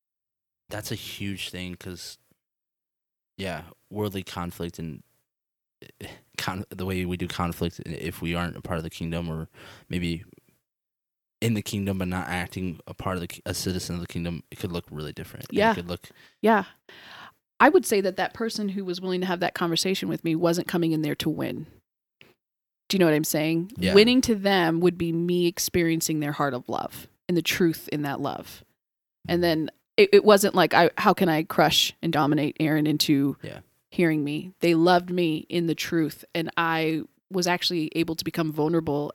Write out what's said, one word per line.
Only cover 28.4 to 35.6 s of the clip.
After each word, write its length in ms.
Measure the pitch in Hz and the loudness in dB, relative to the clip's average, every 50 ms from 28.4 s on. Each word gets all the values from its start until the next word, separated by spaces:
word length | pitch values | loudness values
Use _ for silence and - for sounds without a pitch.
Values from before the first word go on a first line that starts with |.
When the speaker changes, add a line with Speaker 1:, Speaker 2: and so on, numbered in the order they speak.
| - - - - - _ _ _ _ _ _ _ _ _ _ _ _ | -12 -14 -18 -20 -20 _ _ _ _ _ _ _ _ _ _ _ _
Speaker 2:
And 160 | - 170 175 175 | -2 0 2 2
then 280 | 170 160 160 156 - - _ _ _ _ | 2 2 2 -2 -4 -8 _ _ _ _
it, 120 | - 202 196 - | 6 6 8 8
it 100 | 202 - | 8 10
wasn't 300 | 214 208 202 208 196 - | 10 8 8 6 4 4
like, 220 | 185 165 156 - | 4 4 6 6
I, 160 | - 175 160 - - | 6 6 6 4 2
"How 140 | - 208 175 | 2 2 4
can 120 | - 196 170 | 4 4 4
I 120 | 156 156 160 | 4 2 0
crush 500 | - - - 160 151 143 - - - - _ - | 0 2 4 4 6 6 4 2 0 -2 _ -4
and 100 | 165 - | -2 0
dominate 420 | 147 156 143 151 156 151 147 - - | 2 2 2 2 2 0 -2 -2 -2
Aaron 260 | 156 147 156 156 151 | 0 0 2 2 2
into 500 | 156 147 151 - - 151 139 139 139 135 - | 2 2 2 4 4 4 4 4 0 -2 -4
Speaker 1:
Yeah. 200 | - - - 95 - _ _ _ _ _ | -10 -14 -14 -14 -18 _ _ _ _ _
Speaker 2:
hearing 340 | - - 180 165 156 151 143 | 0 2 2 4 2 2 -2
me?" 300 | 143 147 151 - 185 - _ | -2 -4 -6 -8 -12 -6 _
They 160 | - 170 170 | 2 4 4
loved 340 | 160 165 180 180 180 180 180 | 6 6 6 6 6 4 0
me 380 | 180 180 175 160 156 156 - - | 0 0 0 0 0 -2 -4 -4
in 160 | - 175 | -2 0